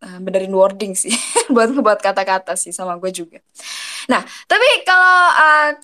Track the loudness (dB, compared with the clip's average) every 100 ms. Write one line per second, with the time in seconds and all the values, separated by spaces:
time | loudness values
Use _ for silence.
0 | -20 -14 -6 -4 -2 2 2 0 -8 -6
1 | -4 -6 -4 -4 0 2 2 0 0 0
2 | 0 -2 -2 -4 -4 -8 -8 -10 -10 -8
3 | -8 -10 -12 -18 _ -20 -16 -14 -14 -12
4 | -4 -4 -4 -14 -4 2 2 2 2 4
5 | 6 6 4 4 4 4 2 -2